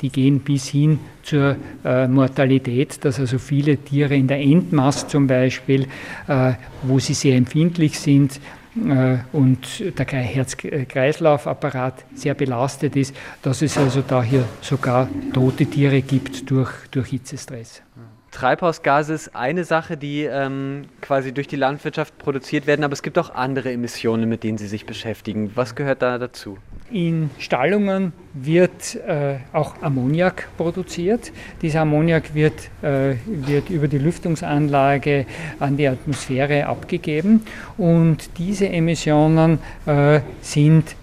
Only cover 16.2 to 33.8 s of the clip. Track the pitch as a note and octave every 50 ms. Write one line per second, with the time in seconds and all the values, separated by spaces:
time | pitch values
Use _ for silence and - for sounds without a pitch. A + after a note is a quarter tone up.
16.2 | - - - - - - C3+ C3 B2+ A#2+ - - - - - C3+ A2+ - C#3+ B2
17.2 | - - C#3+ C3 - - C#3 A#2 A2+ - - - - _ _ A#2+ A#2 A2 A2 -
18.2 | _ _ - - C3 B2+ - - F#3 F3+ D#3 - - D3 C#3 D3 D3+ D3 D#3 D3
19.2 | - - - A2 A#2+ C3 E3 F3+ E3+ - E3 D#3+ E3 - E3+ C#3+ C#3+ C#3+ C#3+ D3
20.2 | D3+ C3+ A#2+ C#3 C#3 C3+ C3+ C3+ C3+ C3+ C#3 C#3+ C3+ - - _ - - C#3 C3+
21.2 | C3 C3+ B2 C#3+ C#3 - D#3 C#3 C3+ C3 C#3+ C#3+ - D#3 - D#3+ D3+ - - -
22.2 | - D3 C3+ C3+ - - D3+ D3+ C#3+ D3+ D3 C#3+ D3 C#3+ C#3 - - E3 - F3
23.2 | D#3+ - - - B2+ C3+ C3+ C3+ A#2+ B2+ B2 A#2+ A#2+ A2+ - - - A#2 A2+ A2+
24.2 | A2+ A2+ A2+ A2 - G#2+ A2 G#2 G#2 G2 G#2+ G#2 - - A2 G#2 - A2 G#2 -
25.2 | - A2+ F#2+ G#2+ G#2+ G2+ G#2+ B2 B2+ A2+ A#2 - C#3+ C#3 C3 - - B2 B2 A#2+
26.2 | B2 B2 - - - G#2+ G2 F#2+ - - - - - - B3 F#3+ E3+ E3 E3 D#3+
27.2 | D#3 C#3+ - - - - E3 B2+ C3 D#3+ G3 G#3 G3+ G3 F#3+ F#3+ F#3+ F3 - -
28.2 | - - - C#3 B2+ D3 D#3+ F3 F#3 F3+ - - - - - - - G#3+ E3+ D3
29.2 | C#3+ C#3 C#3 C3 B2 - - D#3+ C#3+ - - - F3 D#3 C3+ C3 B2 C3 D3+ E3
30.2 | F3+ F#3 - - - - - - E3 E3+ E3+ F#3+ F3 - - F3 E3+ F#3 A3+ A#3+
31.2 | - - - - - - - - - D#3+ D3 D#3+ D#3+ D3+ D3 D3+ D#3 E3+ E3 D#3+
32.2 | - - D3+ D3+ D3+ D#3 D3+ - - - - - - D3+ C#3 C3+ C3+ C#3 C3+ A#2+
33.2 | - A3 G#3+ D3+ C3 C#3+ C#3+ C#3+ C#3 - F#3 D3+